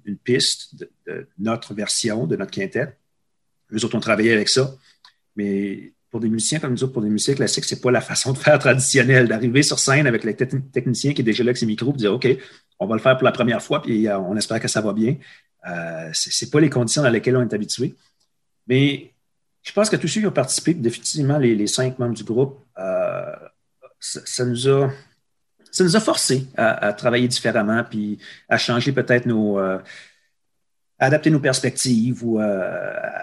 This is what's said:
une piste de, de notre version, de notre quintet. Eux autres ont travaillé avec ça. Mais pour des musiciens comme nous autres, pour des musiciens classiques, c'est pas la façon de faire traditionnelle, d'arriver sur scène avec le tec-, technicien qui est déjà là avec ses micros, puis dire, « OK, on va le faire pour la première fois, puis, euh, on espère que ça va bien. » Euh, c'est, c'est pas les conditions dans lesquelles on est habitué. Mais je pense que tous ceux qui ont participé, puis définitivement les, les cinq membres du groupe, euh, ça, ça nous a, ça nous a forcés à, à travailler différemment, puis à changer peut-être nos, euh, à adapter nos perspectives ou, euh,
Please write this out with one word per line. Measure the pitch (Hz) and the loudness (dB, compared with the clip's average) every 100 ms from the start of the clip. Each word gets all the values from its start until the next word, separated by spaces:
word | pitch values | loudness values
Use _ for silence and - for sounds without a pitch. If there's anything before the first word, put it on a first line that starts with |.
une | - 98 | -8 -10
piste | - 123 - - - - | 0 0 0 -2 -10 -18
de, | - _ - | -18 _ -14
de | 82 - - | -12 -12 -8
notre | 107 120 - | -4 -4 -6
version, | 104 104 - 113 107 131 | -10 -6 -2 -2 -2 -2
de | 95 | -4
notre | 95 | -4
quintet. | - 95 117 131 - _ _ _ _ _ _ _ | -6 -4 -4 -6 -8 _ _ _ _ _ _ _
Eux | 110 | -4
autres | 113 110 | -2 -2
ont | |
travaillé | 113 104 113 | 0 2 4
avec | 110 101 | 4 2
ça. | 127 139 - _ _ - _ _ - | 2 0 -4 _ _ -20 _ _ -6
Mais | 101 98 101 95 98 _ _ | -4 -2 -4 -8 -14 _ _
pour | 113 | -6
des | 113 | -2
musiciens | 113 107 160 | -2 -2 -2
comme | 147 | -2
nous | 120 | -2
autres, | 131 | -2
pour | 123 | -2
des | 107 | -2
musiciens | 107 - | 0 0
classiques, | 135 110 - | 0 0 -2
c'est | - - | -4 -4
pas | 127 | 0
la | 120 | 0
façon | - - 127 | 0 -4 -2
de | 135 | 0
faire | - 147 | 4 4
traditionnelle, | 139 127 - 139 123 131 120 | 6 2 4 2 6 6 6
d'arriver | 110 120 131 | 2 2 2
sur | 143 - | 2 0
scène | - 139 143 | 2 4 4
avec | 113 | 2
le | 113 | -2
tec-, | 104 127 139 - | -2 -2 -2 -4
technicien | 131 127 117 139 | -4 -2 -2 -2
qui | 143 | 0
est | |
déjà | 110 107 | 0 2
là | 120 | 2
avec | 127 | 2
ses | 113 | 0
micros, | 107 120 | -2 -2
puis | 139 | 0
dire, « | 104 | 0
OK, | 117 123 - - - _ - | 2 2 0 -2 -20 _ -8
on | 95 | -2
va | 110 | 0
le | |
faire | 131 131 | 2 4
pour | |
la | 123 | 4
première | - 117 113 | 2 0 0
fois, | - 143 | -2 -4
puis, | - 107 107 | 0 0 0
euh, | 98 | 0
on | 90 107 | -2 -4
espère | - 113 | -2 -4
que | 110 | -2
ça | - | -2
va | 107 | -2
bien. » | 104 110 139 - - _ _ 90 | 0 0 -2 -6 -20 _ _ -12
Euh, | 87 - 82 82 | -10 -8 -10 -8
c'est, | - - | -6 -4
c'est | - 113 | -4 0
pas | 147 | 4
les | 156 | 4
conditions | 131 113 - | 2 0 2
dans | 110 | 2
lesquelles | 110 123 127 | 2 2 2
on | |
est | 117 | 2
habitué. | 104 104 - 131 - _ _ _ _ _ _ - | -2 -6 -4 -6 -6 _ _ _ _ _ _ -2
Mais | 131 143 139 - _ _ _ _ _ | 2 2 0 -10 _ _ _ _ _
je | - | -6
pense | 196 214 | 0 0
que | 175 | 0
tous | 170 | -2
ceux | 220 | -2
qui | 202 | 0
ont | |
participé, | 147 131 - - | 0 -2 -2 -2
puis | 170 | 0
définitivement | 113 - - 156 135 147 | 0 -2 -8 -2 0 2
les, | 123 | 2
les | 107 104 | 2 0
cinq | - 131 127 | 0 -2 -2
membres | 120 | -4
du | 107 | -4
groupe, | 107 113 135 - _ - | -4 0 0 -2 _ -10
euh, | 95 92 90 - - - - _ _ _ - _ | -4 -2 -2 -4 -8 -12 -18 _ _ _ -20 _
ça, | - - | -12 -12
ça | - - 123 | -10 -4 -2
nous | 120 135 | 0 2
a, | 139 139 - - _ _ _ _ _ _ | 2 2 -4 -16 _ _ _ _ _ _
ça | - | 0
nous | 185 | 4
a | 208 | 4
forcés | - - - 131 135 - | 2 0 0 -2 -2 0
à, | 113 - 104 | 0 0 -2
à | |
travailler | 104 123 120 123 | 0 0 2 2
différemment, | 123 120 113 104 113 | 0 0 0 0 0
puis | 117 107 104 104 - - - | -2 -4 -6 -6 -12 -20 -2
à | 113 | -2
changer | - 120 139 | 0 0 0
peut-être | 135 120 123 120 | -2 2 2 2
nos, | 110 107 98 | 0 2 0
euh, | 95 95 - - - _ _ _ _ _ _ _ _ - | 0 -4 -8 -20 -20 _ _ _ _ _ _ _ _ -2
à | 135 | 2
adapter | 147 160 | 4 4
nos | 151 | 4
perspectives | 139 131 127 - 131 117 120 107 | 2 0 -2 -2 0 2 2 -2
ou, | 117 110 | -2 0
euh, | 107 98 90 87 98 - - - | 0 0 -2 -6 -6 -6 -8 -8